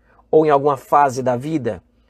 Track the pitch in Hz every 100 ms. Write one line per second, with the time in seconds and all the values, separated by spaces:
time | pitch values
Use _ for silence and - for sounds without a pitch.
0 | _ _ _ 160 156 143 143 131 - 151
1 | 143 127 127 123 147 160 113 95 _ _